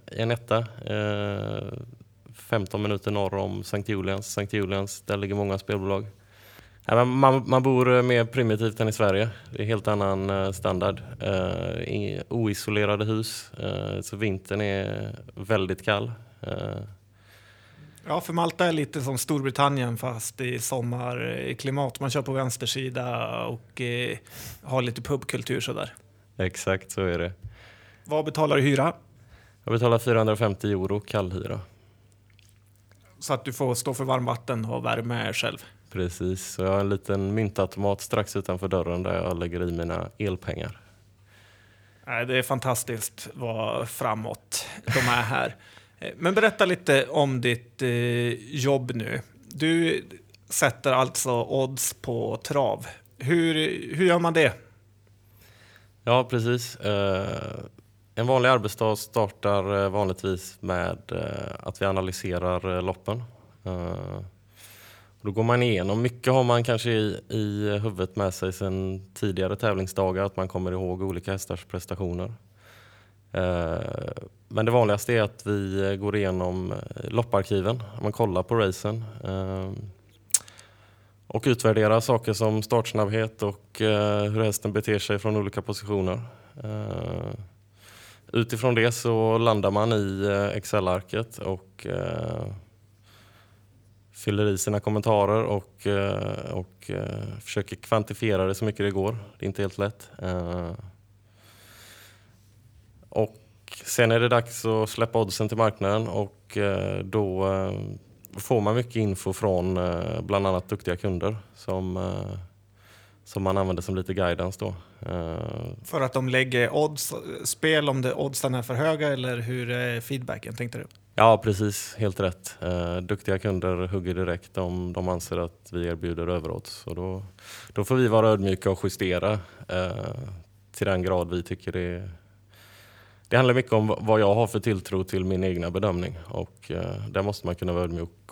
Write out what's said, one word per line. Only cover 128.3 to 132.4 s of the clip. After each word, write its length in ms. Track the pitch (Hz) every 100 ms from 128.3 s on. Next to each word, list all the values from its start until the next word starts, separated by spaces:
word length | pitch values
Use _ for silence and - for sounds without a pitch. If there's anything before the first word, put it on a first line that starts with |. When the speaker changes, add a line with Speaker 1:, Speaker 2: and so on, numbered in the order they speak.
| 107 95 92 101
Speaker 1:
och 80 | 92
justera, 560 | 98 - 95 87 98 107 87 - -
eh, 240 | 92 92 95 95 - 127 92 - _ _
till 160 | - 98
den 140 | 92
grad 280 | 90 92 85
vi 140 | 90
tycker 280 | 85 90 -
det. 380 | 90 87 87 95 85 _ _